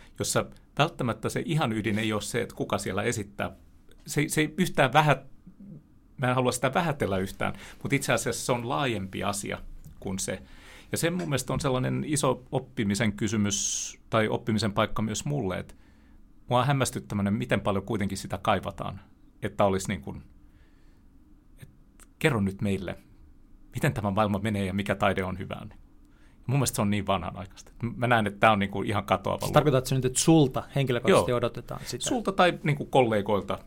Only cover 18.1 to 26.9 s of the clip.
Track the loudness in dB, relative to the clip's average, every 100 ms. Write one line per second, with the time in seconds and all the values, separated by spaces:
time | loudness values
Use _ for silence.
18.1 | -4 -6 -4 0 0 0 -6 -8 -10 -16
19.1 | -20 -20 -10 -10 2 2 4 -2 -6 -6
20.1 | -12 -14 -20 -20 -20 -20 -20 -20 -20 -20
21.1 | -20 -20 -20 _ -20 -20 -20 -20 -20 -20
22.1 | -2 2 2 0 0 -2 -2 -4 -10 -14
23.1 | -20 -20 -20 -20 -20 -14 -2 -2 0 0
24.1 | 2 2 0 -2 -2 -2 -2 -2 2 2
25.1 | 2 -2 -6 -8 -10 -12 -18 -20 -20 -20
26.1 | -20 -20 -14 -2 0 0 0 0